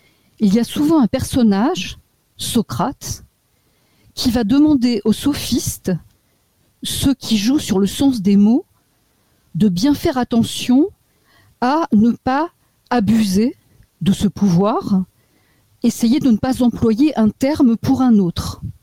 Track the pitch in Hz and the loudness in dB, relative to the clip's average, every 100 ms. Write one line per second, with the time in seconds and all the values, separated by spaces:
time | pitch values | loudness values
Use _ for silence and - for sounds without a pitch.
0 | _ _ _ - 208 226 233 - 294 320 | _ _ _ -2 0 2 0 -2 2 2
1 | 220 262 - 269 220 196 262 359 - - | 2 0 -2 0 2 2 0 -2 -8 -14
2 | _ _ _ - - 233 - - 214 - | _ _ _ -14 -4 -4 -4 -4 -6 -6
3 | - - - _ _ _ _ _ _ _ | -14 -14 -16 _ _ _ _ _ _ _
4 | _ - 254 240 202 277 302 285 247 240 | _ -6 -2 -2 0 2 4 2 0 0
5 | 220 - 285 285 - 269 - - - 170 | -2 -2 -2 -4 -4 -4 -4 -8 -6 -6
6 | - _ _ _ _ _ _ _ - - | -8 _ _ _ _ _ _ _ -10 -2
7 | 277 262 - 220 214 302 - 190 196 - | -2 -2 -2 -2 0 -2 0 0 0 0
8 | 277 247 185 202 208 269 - _ _ _ | 0 0 2 4 4 2 -2 _ _ _
9 | _ _ _ _ _ 160 208 175 277 285 | _ _ _ _ _ -2 0 0 0 0
10 | 339 254 240 233 208 - - 254 381 - | -2 -2 -2 -2 -2 -4 0 2 2 -4
11 | _ _ _ _ _ - 247 311 339 208 | _ _ _ _ _ -6 -2 -2 0 2
12 | 233 - 262 269 339 _ _ _ - 247 | 2 0 -2 -2 -4 _ _ _ -4 -2
13 | 196 226 208 185 240 - _ _ _ - | 0 0 0 0 -2 -4 _ _ _ -6
14 | 165 190 208 - 202 170 202 320 359 190 | -2 0 -2 0 0 2 2 0 -2 -2
15 | 185 _ _ _ _ _ _ _ 240 - | -4 _ _ _ _ _ _ _ -4 0
16 | 226 285 262 208 262 247 240 - 226 214 | 0 0 2 0 0 0 0 0 0 2
17 | 302 - 214 - 269 311 254 226 - 254 | 2 2 0 0 -2 2 2 2 0 0
18 | 254 214 175 - - - - - | 4 4 2 -4 -10 -10 -14 -16